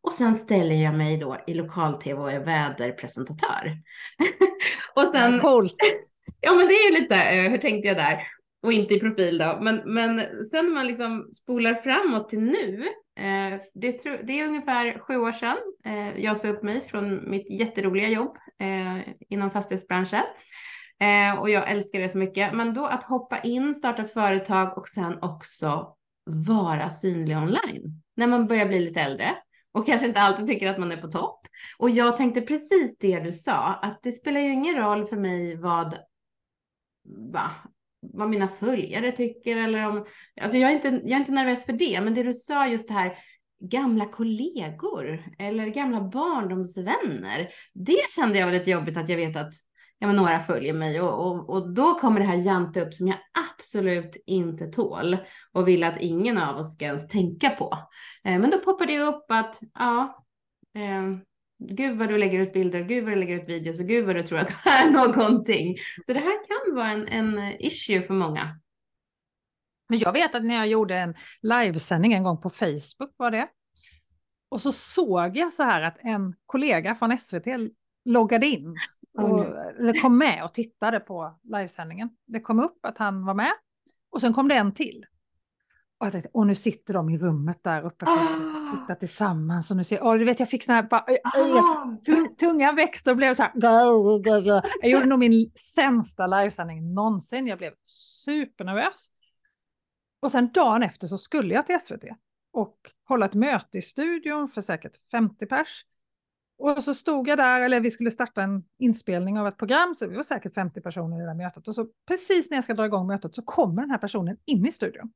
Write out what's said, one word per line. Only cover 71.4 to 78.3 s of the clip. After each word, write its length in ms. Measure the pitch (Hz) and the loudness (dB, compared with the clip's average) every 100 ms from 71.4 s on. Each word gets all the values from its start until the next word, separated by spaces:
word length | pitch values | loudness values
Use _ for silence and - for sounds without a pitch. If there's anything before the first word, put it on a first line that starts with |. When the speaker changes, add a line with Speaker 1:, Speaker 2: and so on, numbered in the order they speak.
Speaker 2:
livesändning 720 | 220 240 208 160 - 170 208 | 0 2 2 -2 -2 2 4
en 100 | 202 | 4
gång 180 | 185 165 | 2 -2
på 80 | 180 | -6
Facebook 640 | - 185 147 - - 269 _ | -2 -2 -2 -10 -12 -14 _
var 140 | 240 | -2
det. 160 | 220 294 _ _ _ _ _ _ _ _ _ _ | -2 -6 _ _ _ _ _ _ _ _ _ _
Och 120 | 233 | -4
så 100 | 277 | -4
såg 640 | 277 - - 285 180 175 214 | -4 -4 -2 2 2 0 -2
jag 160 | 339 | -4
så 100 | 320 | 0
här 180 | 262 175 | 2 2
att 160 | 165 165 | 0 -4
en 360 | 226 214 190 - _ | -4 -4 -4 -8 _
kollega 500 | 254 285 175 170 226 | -2 2 0 0 -2
från 160 | 233 | 0
S 220 | 240 - | -2 -4
V 60 | 175 | -8
T 180 | 233 254 220 _ _ _ 247 | -6 -8 -8 _ _ _ 2
loggade 420 | 240 220 | 4 4